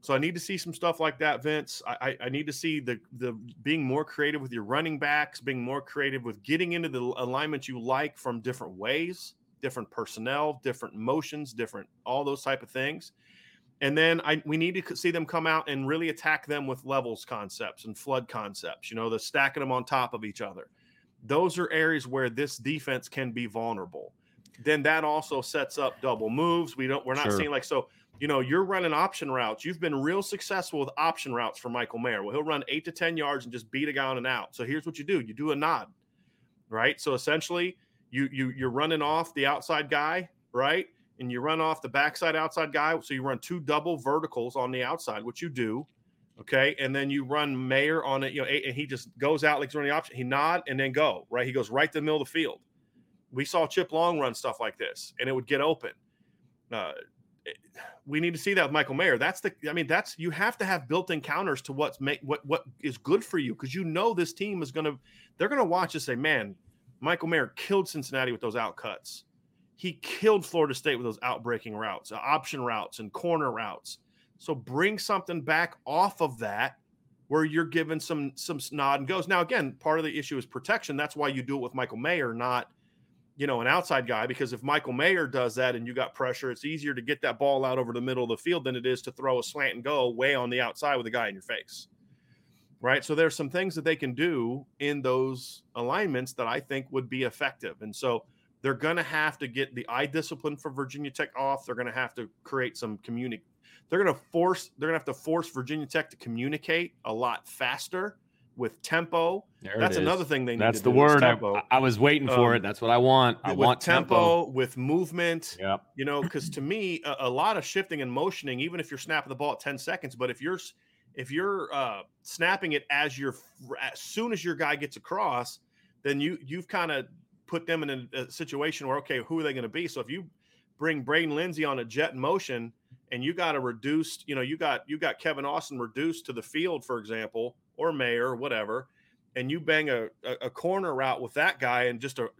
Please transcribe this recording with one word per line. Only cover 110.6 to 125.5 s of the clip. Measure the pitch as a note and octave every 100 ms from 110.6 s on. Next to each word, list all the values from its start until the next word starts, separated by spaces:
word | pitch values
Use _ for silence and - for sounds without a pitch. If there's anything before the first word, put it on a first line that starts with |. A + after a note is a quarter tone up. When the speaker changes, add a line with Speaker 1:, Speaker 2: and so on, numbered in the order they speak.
| A2
Speaker 1:
need | A2
to |
Speaker 2:
the | B2+
Speaker 1:
do | B2+
is | D3
Speaker 2:
word. | C#3+
I, | B2+ A2
Speaker 1:
tempo. | G#2
Speaker 2:
I, | G2+ -
I | C3
was | C3 G#2+
waiting | C#3+ D3+ C3+
for | B2 A#2+
Speaker 1:
Um, | A#2
Speaker 2:
it. |
That's | G2 G#2
what | A#2
I | A#2+
want. | B2+ C3 B2 A2+
I | F#2+
Speaker 1:
with | F#2+ B2+
Speaker 2:
want | B2+
Speaker 1:
tempo, | F3 - - - E3+ E3+
Speaker 2:
tempo. | D#3+
Speaker 1:
with | C3 C3 C3
movement. | C3 E3 E3 E3+ E3+ E3 - -
Speaker 2:
Yep. | G3 G3+ -
Speaker 1:
You | -
know, | C#3 C#3+
'cause | E3 D3 D#3
to | D3
me, | C#3 G#3+ F#3+ E3
a, | D3 C#3
a | B2+
lot | B2+ G3 G3+
of |
shifting | - F#3+ F#3+ D3+
and | B2+
motioning, | B2+ F3+ - C#3+ B2+
even | D#3+ F3+
if | -
you're | C3+
snapping | - D#3 C#3
the | C3+
ball | D3
at | B2+
ten | C#3+ C3+
seconds, | - F3+ C3+ B2
but | B2+
if | A#2+
you're | D3 F3+
s-, | - - _ _ _
if | - B2
you're, | D3+ G3 G3 -
uh, | C#3+ B2+ G2 F#2 _
snapping | - - E3+ F#3+ F3+
it | D3 -
as | C#3+ D3 C3
you're | C#3
f-, | B2+ - - B2+ C#3
as | - -
soon | - G#3 A#3
as | G3+
your | E3+ E3+
guy | D3+
gets | D3 C#3+ -
across, | - F#3+ F#3+ B2 B2